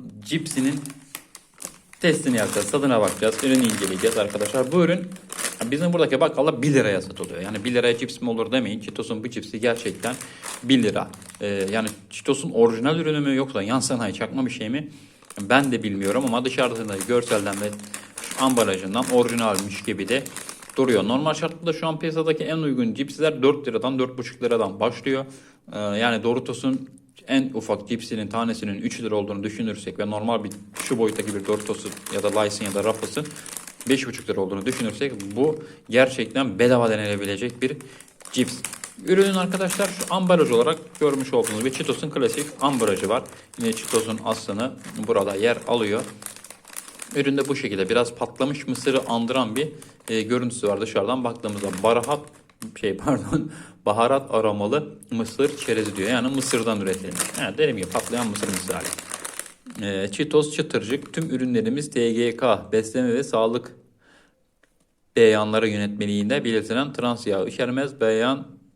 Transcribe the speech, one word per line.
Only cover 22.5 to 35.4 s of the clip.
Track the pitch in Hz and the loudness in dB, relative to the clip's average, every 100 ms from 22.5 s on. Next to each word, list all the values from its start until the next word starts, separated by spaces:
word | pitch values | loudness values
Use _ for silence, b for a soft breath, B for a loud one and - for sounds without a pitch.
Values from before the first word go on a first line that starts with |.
| 160 | 0
uygun | 151 127 113 | 0 2 0
cipsler | 107 139 - 156 139 | 0 -6 0 0 4
dört | 135 143 131 | 4 4 0
liradan, | 110 127 135 | -2 0 0
dört | 127 127 | -2 -2
buçuk | 117 - | -10 -4
liradan | 120 117 101 98 | 0 2 2 2
başlıyor. | 113 117 139 135 135 B B B - | 0 0 -2 -2 -2 B B B -10
Ee, | 104 | -4
yani | 104 101 117 113 | -2 2 2 2
Doritos'un | 113 123 123 120 135 131 - - _ - - | 2 0 -2 -2 0 -2 -4 -18 _ -16 0
en | 135 131 | 0 2
ufak | 110 107 104 - | -2 -2 -2 -2
cipsinin | 113 - 110 101 | -6 -4 -6 -4
tanesinin | 113 117 110 107 98 | -2 -2 -2 -4 -4
üç | 117 - | -4 -4
lira | 113 104 | -2 0
olduğunu | 101 101 | -2 -4
düşünürsek | 104 - 113 98 - - | -4 -4 -4 -4 -8 -4
ve | 104 | -4
normal | 107 110 117 | -2 0 -2
bir, | 104 - - - | -2 -10 -16 -8
şu | - 123 | -2 2
boyuttaki | 110 110 101 101 | 2 2 -4 -4
bir | 95 | -2
Doritos'u | 107 - 104 98 - - | -2 -2 -6 -8 -12 -6
ya | 101 | -2
da | 101 101 | 2 2
Lays'ın | 104 - 101 | 2 0 -2
ya | |
da | 101 | 0
Ruffles'ın | 104 110 104 - 151 B B B B - - | 0 0 -2 -6 -6 B B B B -8 0
beş | 131 123 | 0 0
buçuk | - - | -8 -4
lira | 98 | -2
olduğunu | 95 98 104 | -2 -2 -4
düşünürsek | 127 113 104 139 113 98 | -2 -4 -2 -4 -4 -6
bu | 104 | 2